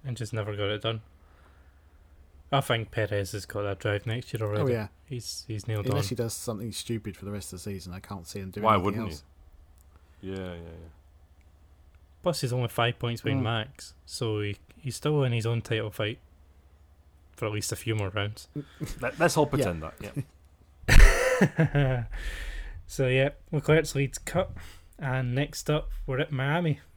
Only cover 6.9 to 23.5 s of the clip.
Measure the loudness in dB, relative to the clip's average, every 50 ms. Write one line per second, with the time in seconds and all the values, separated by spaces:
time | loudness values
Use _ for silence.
6.9 | -6 -6 -6 -10 -12 -10 -10 -10 -8 -8 -10 -10 -14 -12 -10 -10 -10 -10 -10 -12
7.9 | -12 -14 -12 -12 -12 -12 -12 -12 -12 -10 -10 -8 -6 0 4 4 4 6 4 2
8.9 | 0 0 -4 -6 -8 -10 -14 -20 -20 -20 -20 -20 -20 -20 -20 -20 -20 -20 -20 -20
9.9 | -20 -20 -20 -20 -20 -14 -10 -8 -8 -6 -8 -8 -10 -12 -12 -14 -16 -16 -18 -20
10.9 | -20 -20 _ -20 -20 -20 -20 _ -20 -20 -20 -20 -20 -20 -20 -20 -20 -20 -20 -20
11.9 | -20 -20 -20 _ -20 -4 -2 -2 -2 0 -2 -2 0 0 -2 -2 2 2 2 2
12.9 | 2 -2 -4 -4 -4 -2 -2 0 0 2 0 0 0 -2 -4 -6 -12 -18 -20 -20
13.9 | -20 -20 -18 -14 -8 -4 -4 -2 -2 -2 -2 -4 -6 -8 -12 -20 -20 -10 -10 -10
14.9 | -10 -4 -2 0 2 2 2 2 2 0 0 0 -2 -2 -2 -2 -2 -2 -2 -4
15.9 | -4 -4 -4 -4 -4 -8 -14 -20 -20 -20 -20 -20 -20 -20 -20 -20 -20 -20 -20 -20
16.9 | -20 -20 -20 -20 _ -20 -20 -20 -10 -6 -6 -4 -4 -4 -4 -4 -6 -6 -4 -2
17.9 | -2 -2 -2 -2 -2 -2 -2 -2 -4 -10 -16 -12 -12 -12 -12 -12 -12 -12 -10 -10
18.9 | -8 -6 -6 -6 0 2 2 2 4 4 2 2 2 0 0 0 0 -4 -6 -10
19.9 | -10 -12 -14 -8 -8 -8 -8 -8 -14 -20 -20 -20 -20 _ -20 -20 -20 -8 2 12
20.9 | 12 12 12 12 10 6 2 2 4 4 2 2 4 2 2 4 4 2 2 2
21.9 | 0 -2 -4 -6 -8 -8 -8 -8 -8 -6 -10 -8 -8 -10 -10 -10 -12 -14 -14 -10
22.9 | -2 0 2 4 4 4 4 2 0 -6 -10 -4